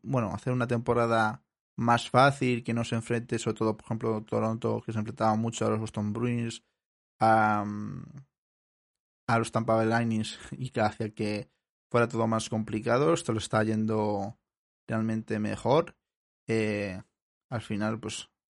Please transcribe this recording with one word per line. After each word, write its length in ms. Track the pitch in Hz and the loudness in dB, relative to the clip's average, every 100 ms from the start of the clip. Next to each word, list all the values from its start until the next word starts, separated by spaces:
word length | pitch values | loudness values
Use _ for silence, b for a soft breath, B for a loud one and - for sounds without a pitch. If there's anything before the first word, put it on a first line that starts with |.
bueno, 300 | - 131 104 | -4 -2 -2
hacer 200 | 87 131 | -4 -4
una 160 | 127 120 | -2 0
temporada 720 | 120 123 120 117 113 110 113 _ _ _ - | -2 0 2 4 4 2 -2 _ _ _ -2
más 320 | 117 117 - | 2 2 4
fácil, 540 | 127 139 135 127 120 | 6 6 4 0 -2
que 100 | 120 | -2
no 120 | 117 | -4
se 100 | 113 | -2
enfrente, 440 | 117 - 117 120 117 | -4 -2 -4 -2 -2
sobre 180 | 117 110 | -2 0
todo, 200 | 110 107 | 0 -2
por 80 | |
ejemplo, 380 | - 113 113 110 | -4 -4 -2 -2
Toronto, 580 | 110 110 110 113 113 110 | -2 -2 0 -2 -2 -2
que 120 | - | -4
se 60 | 113 | -6
enfrentaba 360 | 110 - 110 | -6 0 2
mucho 320 | 107 113 - 110 | 2 0 -2 0
a 40 | |
los 100 | 110 | 0
Boston 320 | 110 110 104 | -2 -4 -4
Bruins, 500 | 110 120 120 117 - - _ _ _ _ _ | -2 -2 -2 -4 -8 -16 _ _ _ _ _
a, 440 | 113 110 107 104 104 104 104 90 - 139 139 _ _ _ _ _ _ _ _ _ - | 4 6 4 2 -2 -6 -8 -10 -14 -18 -20 _ _ _ _ _ _ _ _ _ 0
a 120 | 117 | 2
los 120 | 113 | 2
Tampa 240 | 117 113 | 0 2
Bay 140 | 113 110 | 2 4
Lightning, 360 | 117 117 110 110 - | 2 0 -2 -4 -8
<laughs> 120 | - | -14
y 180 | - 127 | -10 -6
que 100 | 120 | 0
hacía 300 | 107 - 110 | 0 0 -8
que 400 | - 107 104 - _ _ _ _ | -4 -4 -4 -8 _ _ _ _
fuera 160 | 120 117 | 2 2
todo 200 | 113 113 | 2 0
más 200 | 113 - | 0 -2
complicado. 640 | 110 107 110 113 123 151 | -4 -2 -4 0 2 4
Esto 200 | 170 - | 2 0
lo 60 | 110 | -4
está 260 | - 110 | 0 0
yendo 760 | 110 110 110 107 107 101 101 - _ _ _ _ - | 2 0 0 0 0 -2 -6 -10 _ _ _ _ -6
realmente 540 | 113 110 110 107 110 | -2 -2 -4 -4 -2
mejor. 560 | 107 104 113 147 170 - _ _ _ _ - | -2 -2 2 2 2 -10 _ _ _ _ -2
Eh, 540 | 113 107 104 101 92 - _ _ _ _ | 0 0 -2 -4 -8 -14 _ _ _ _
al 100 | 120 | -10
final, 380 | - 107 107 113 | -6 -4 -2 -4
pues, 320 | 107 - - _ | -6 -10 -14 _